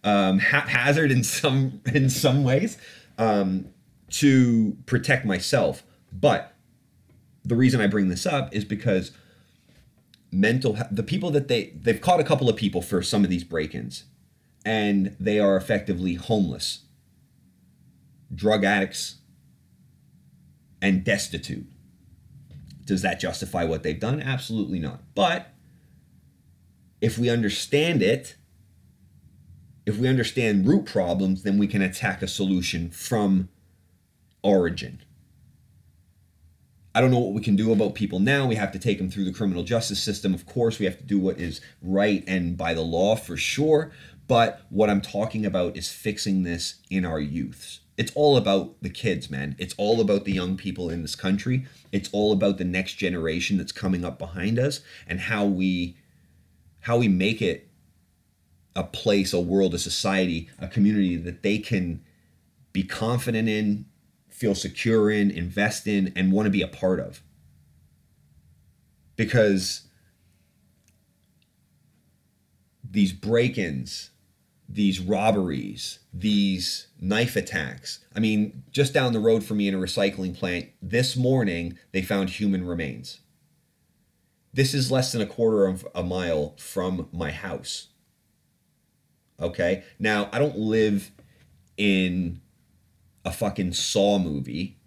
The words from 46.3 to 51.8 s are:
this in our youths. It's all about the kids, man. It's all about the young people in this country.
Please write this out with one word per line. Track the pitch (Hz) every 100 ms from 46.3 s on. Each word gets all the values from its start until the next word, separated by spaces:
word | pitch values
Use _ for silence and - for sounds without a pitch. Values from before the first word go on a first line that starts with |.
| 95
this | 90 85 - - _
in | 95
our | 90 80
youths. | 73 80 - - - - _ -
It's | 120
all | - 147 131
about | 104 98 - -
the | 87
kids, | - 110 78 -
man. | 67 71 65
It's | 92 -
all | 104 113
about | 104 101
the | 98
young | 95 90 95
people | 98 90 87
in | 85
this | 80 -
country. | 92 101 127 127 131 -